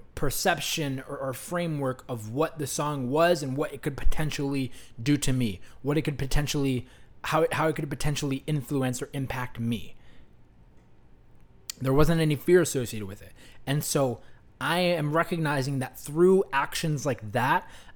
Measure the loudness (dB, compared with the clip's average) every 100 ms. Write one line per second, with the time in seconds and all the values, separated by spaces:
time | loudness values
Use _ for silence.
0 | -14 -2 0 2 0 0 -2 -2 -2 -4
1 | -6 -8 -8 -8 -6 -4 -2 -2 -2 -4
2 | -8 -10 -6 -2 -2 -2 -6 -4 -2 -2
3 | -2 4 4 4 0 -4 -4 -6 -6 4
4 | 8 8 6 -2 -2 -2 -4 -8 -16 -6
5 | 0 2 2 2 0 -2 -12 -8 -2 0
6 | 0 -4 2 2 2 0 0 -2 -4 -14
7 | -20 -12 -2 2 2 2 0 0 -4 -2
8 | -2 0 -2 -4 -2 -4 -2 -2 0 -2
9 | -6 -6 -6 -6 -6 -4 -4 -4 -6 -14
10 | -18 -20 -20 -20 -20 -20 -20 -20 -20 -20
11 | -20 -20 -20 -20 -20 -20 -18 -6 2 6
12 | 6 6 2 0 6 6 6 0 -4 -6
13 | -8 -10 -16 -20 -20 -12 -4 -2 0 0
14 | 0 -2 -10 -20 -20 -8 -2 0 2 2
15 | 2 0 0 0 -2 -2 -2 -2 -4 -8
16 | -6 4 6 6 4 -2 -2 -2 -2 -2
17 | -2 -4 -2 0 2 2 -2 -16 -20